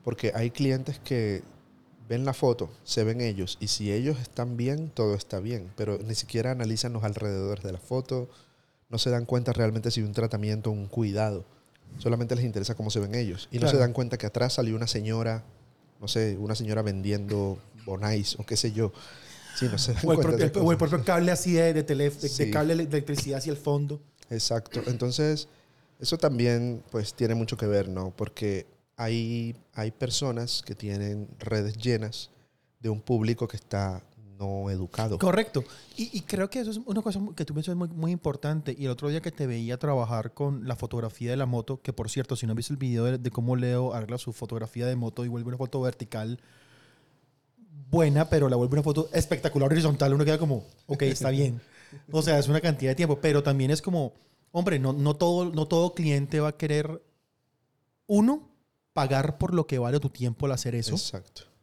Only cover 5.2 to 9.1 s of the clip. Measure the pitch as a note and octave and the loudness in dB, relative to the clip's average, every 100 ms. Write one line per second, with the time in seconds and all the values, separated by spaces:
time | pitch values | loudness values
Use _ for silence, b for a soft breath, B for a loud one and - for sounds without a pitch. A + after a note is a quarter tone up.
5.2 | - G2 G#2 A#2+ F2+ G2+ G#2 G2+ G#2+ G#2+ | -4 -6 -6 -6 -8 -6 -4 -4 -4 -6
6.2 | - A#2 A#2+ B2+ A2+ A2 B2 A#2 G#2+ G2+ | -2 -2 -2 -2 -2 -2 -2 -2 -2 -2
7.2 | G#2 G2 G2 G2+ G2 F2+ - B2+ B2+ C3 | -2 -2 -2 -4 -6 -8 -4 -4 -2 -4
8.2 | B2 b b b b b _ A#2 C3 | -6 b b b b b _ -2 2